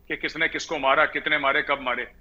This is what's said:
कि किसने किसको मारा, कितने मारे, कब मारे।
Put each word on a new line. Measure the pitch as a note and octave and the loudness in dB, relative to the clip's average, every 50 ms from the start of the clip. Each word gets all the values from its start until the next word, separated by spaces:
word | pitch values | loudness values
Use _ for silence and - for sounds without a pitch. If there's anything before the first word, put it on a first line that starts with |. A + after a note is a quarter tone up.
| _ - | _ -10
कि | D#3 C#3+ | -8 -6
किसने | - D3+ - D#3+ E3 D#3+ | -6 -6 -2 -2 -2 -2
किसको | - D#3 - - E3 D3+ | -2 -4 -6 -6 -4 0
मारा, | C3+ C3+ C3+ D3 D#3 | 2 4 4 6 4
कितने | C#3 - D3 C3 D#3 D3+ D3+ | 2 0 -4 -2 0 0 2
मारे, | C#3+ C3+ C3+ D3 | 2 2 2 2
कब | C#3+ - C#3+ C#3 | 0 0 -2 -2
मारे। | C3 B2+ A#2+ A#2+ A#2+ - - - | 0 -2 -4 -4 -6 -8 -12 -20